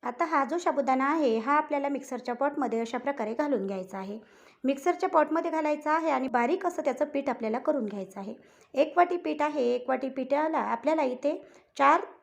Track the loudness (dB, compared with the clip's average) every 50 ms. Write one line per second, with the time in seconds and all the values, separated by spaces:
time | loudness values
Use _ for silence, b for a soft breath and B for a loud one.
0 | -6 -6 -2 -2 -2 2 2 2 2 2 0 0 0 0 0 2 2 2 2 2
1 | 4 2 2 2 4 4 2 2 2 4 2 2 2 2 -2 -2 -2 -2 -4 -4
2 | -6 -6 -8 -8 -4 -6 -2 0 0 0 0 0 -2 0 0 -2 -2 -2 -4 -4
3 | -2 -4 -4 -2 -4 -4 -2 -2 0 0 0 0 0 -2 -4 -6 -8 -8 -10 -10
4 | -10 -10 -10 -12 B B B B B B B B 0 0 0 2 2 0 0 2
5 | 0 4 4 4 4 4 2 -2 -2 -2 -2 0 0 0 -2 -2 0 0 0 2
6 | 2 0 0 0 -2 0 0 0 2 2 0 0 0 -4 -4 -2 -2 -2 0 0
7 | -2 -2 -2 -2 -2 -2 -4 -2 -2 -2 -2 -2 0 0 0 0 -2 -4 -6 -8
8 | -10 -10 -10 -12 -12 -12 -12 b b b b b b b b 2 2 2 4 2
9 | 4 4 2 -4 -2 -4 -2 0 0 -2 0 0 0 0 0 -2 -2 -2 -2 -2
10 | -2 -6 -4 -6 -2 0 0 2 2 0 0 -2 -2 -2 -4 -2 0 0 2 2
11 | 0 0 -2 0 -2 -2 -2 -2 B B B B B B _ 4 6 6 6 6
12 | 2 -4 -14 -20